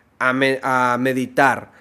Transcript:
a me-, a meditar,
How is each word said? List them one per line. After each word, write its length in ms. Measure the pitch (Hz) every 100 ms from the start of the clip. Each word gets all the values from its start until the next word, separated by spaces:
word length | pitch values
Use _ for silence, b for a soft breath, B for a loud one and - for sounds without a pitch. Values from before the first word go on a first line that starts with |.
| b -
a 140 | 127
me-, 260 | 131 135 131
a 360 | 127 131 123 123
meditar, 720 | 131 131 123 - 139 110 104 b